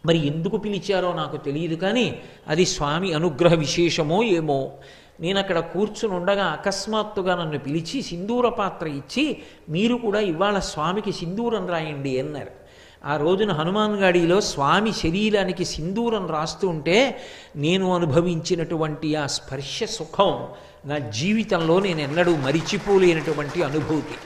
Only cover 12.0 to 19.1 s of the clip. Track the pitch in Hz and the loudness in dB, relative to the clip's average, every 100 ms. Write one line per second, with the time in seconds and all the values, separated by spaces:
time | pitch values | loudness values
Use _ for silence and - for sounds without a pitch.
12 | 139 127 143 147 104 - - - - - | -2 -2 -2 -8 -12 -16 -20 -20 -20 -14
13 | 143 147 147 190 214 156 160 202 214 208 | -4 0 2 2 2 0 0 0 0 4
14 | 190 175 165 185 202 - 139 175 220 185 | 4 4 4 4 2 0 2 2 2 0
15 | 160 180 214 208 185 185 170 - 160 196 | -2 2 2 2 0 -2 -4 -4 -4 -2
16 | 233 220 180 156 160 - 190 160 147 190 | 0 -2 -2 -4 -4 -2 -2 -2 2 4
17 | 269 190 - - - 151 147 190 185 180 | 4 -2 -14 -18 -14 -4 0 2 2 2
18 | 170 139 175 165 143 175 160 165 156 147 | 4 4 2 -2 -2 -2 -2 -2 -2 -2
19 | 156 | -2